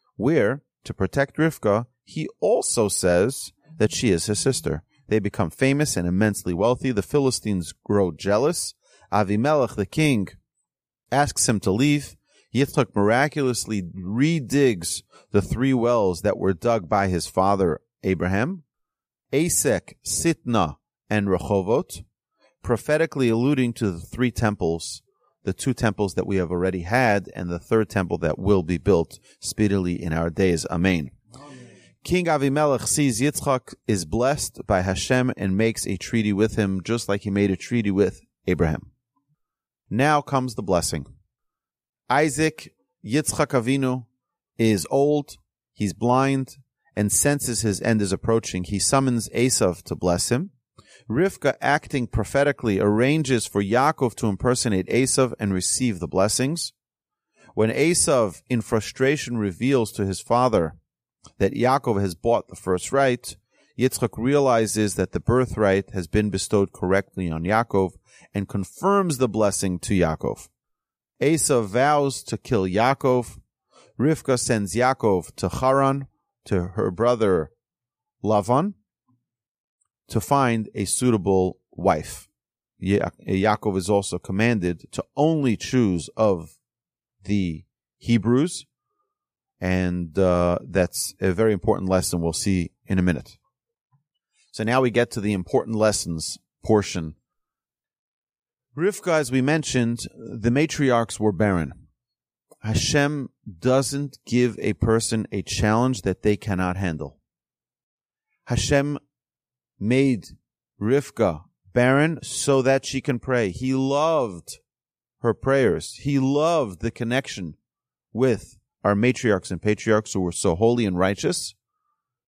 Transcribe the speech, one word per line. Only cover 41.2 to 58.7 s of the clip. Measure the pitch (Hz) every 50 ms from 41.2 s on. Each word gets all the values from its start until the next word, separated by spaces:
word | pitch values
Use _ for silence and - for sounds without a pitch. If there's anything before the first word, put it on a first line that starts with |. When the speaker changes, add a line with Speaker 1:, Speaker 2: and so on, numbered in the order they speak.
| _ _ _ _ _ _ _ _ _ _ _ _ _ _ _ _ _ -
Speaker 1:
Isaac, | 123 139 156 160 131 139 156 156 156 - - - _ _ _ _ _ _ -
Yitzchak | 104 113 151 151 - - - 151 - - 131
Avinu, | 110 120 135 139 135 127 127 127 120 _ _ _ _ _ _ _ _ _ _ -
is | 113 113 107 95 - -
old, | - 139 139 147 151 147 143 - - - _ _ _ _ _ _ _
he's | - 107 98 80
blind, | 92 123 120 123 131 135 135 139 135 131 - - - - _ _ _ _ _ -
and | - 104 101
senses | - - - 143 143 143 - - 117 104 113
his | 110 95 87
end | - 120 113 107 101
is | 92 95
approaching. | - - - 113 113 - - - 92 90
He | - 101 98
summons | - - - 135 135 131 123 117 104 -
Esav | - 117 123 131 - - 110 92 85 - -
to | - -
bless | - - 90 87 87 - -
him. | 117 131 180 202 _ _ _ _ _ _ - _ - - _ -
Rivka, | 107 131 180 196 - - - 143 - - -
acting | 131 143 151 - - - 139 120
prophetically, | 104 - 117 101 - - 139 143 143 135 - - 113 101 95
arranges | 101 104 104 110 123 135 151 160 151 127 135 113 -
for | - - 101 101
Yaakov | 95 110 123 135 151 160 - 135 120 -
to | - -
impersonate | 110 98 92 - 127 127 123 - 120 104 92 92 -
Esav | - 117 135 127 - - 131 120 - -
and | 104 101 95
receive | 92 90 - - - 131 123 101 85
the | 85
blessings. | 73 - 92 95 107 - - 127 139 165 165 - - - _ _ _ _ _ _ _ _ _ _ _ _ _ _ - -
When | - 110 113
Esav, | - - 143 165 175 160 - - 147 127 113 98 85 - _ -
in | 127 117
frustration, | 107 -